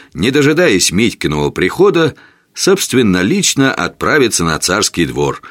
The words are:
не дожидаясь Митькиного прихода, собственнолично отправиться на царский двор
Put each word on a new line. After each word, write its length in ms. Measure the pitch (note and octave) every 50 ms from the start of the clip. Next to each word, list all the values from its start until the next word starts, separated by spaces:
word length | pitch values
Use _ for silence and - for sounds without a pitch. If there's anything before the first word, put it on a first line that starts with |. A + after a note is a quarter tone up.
| - - -
не 160 | - F#2 B2+
дожидаясь 640 | C3 D3 C#3 D3 D#3 E3 F3+ D3+ G#2 F2 - - D#2+
Митькиного 580 | F#2+ A#2+ G#2 - - - D#2 D2+ D2 D2 C#2+
прихода, 640 | - - F2 F2+ - - F#3+ G#3 E3+ E3+ D#3+ C#3 - - - - _ _ _ _ _
собственнолично 1200 | - - F3+ G3 F#3+ - - C3+ C3+ A#2+ G2+ F2+ F2+ F2+ A2 F3+ G3+ F3 - - C#3+ C#3 C3+ -
отправиться 680 | - F2 E2 - - - G2 C#3 D3+ B2+ G#2+ - - F2
на 120 | E2 D#2 D2
царский 440 | - - F2+ G#2 F#2+ - - E2+ E2
двор 380 | C#2 A#1+ C#2 D2 C#2 C#2 - - -